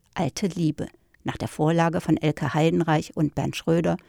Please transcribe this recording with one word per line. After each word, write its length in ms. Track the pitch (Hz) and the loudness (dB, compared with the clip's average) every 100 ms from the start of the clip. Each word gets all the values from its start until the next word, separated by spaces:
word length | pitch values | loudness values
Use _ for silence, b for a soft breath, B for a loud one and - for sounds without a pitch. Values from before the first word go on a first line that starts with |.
| _ | _
Alte 320 | - 143 - 196 | -6 -6 -4 -4
Liebe, 400 | 175 156 - - - _ _ | -2 -2 -2 -8 -12 _ _
nach 140 | - - | -10 -6
der 100 | 147 | -8
Vorlage 520 | - 156 170 165 170 | 0 2 4 2 0
von 160 | - 160 | 0 0
Elke 380 | 156 - 143 | 0 0 -2
Heidenreich 600 | 151 160 175 165 156 - - | 2 2 2 2 0 0 -2
und 180 | 147 | -2
Bernd 220 | - 139 - | -2 -4 -2
Schröder, 400 | - 170 175 170 | 0 2 2 -2